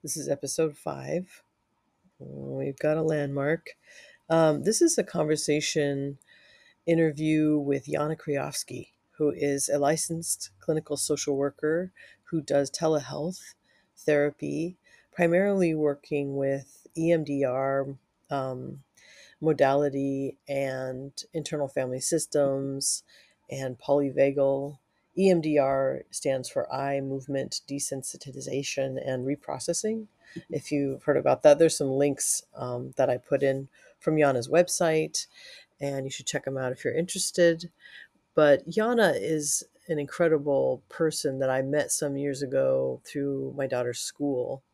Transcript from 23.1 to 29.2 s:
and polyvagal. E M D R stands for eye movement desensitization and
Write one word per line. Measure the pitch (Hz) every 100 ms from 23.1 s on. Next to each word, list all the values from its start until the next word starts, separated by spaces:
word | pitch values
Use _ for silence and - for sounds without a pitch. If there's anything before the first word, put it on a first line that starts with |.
| - _ _ -
and | 135 135 127
polyvagal. | - 143 139 135 139 139 139 139 143 143 _ _ _ -
E | 190
M | 175
D | 156 147
R | 135 135 135 135 -
stands | - 147 135 127
for | 135 -
eye | 131 139 139
movement | 135 135 131 139 131 - -
desensitization | 139 - 135 - 143 143 131 139 135 139 - 135 131
and | 135 131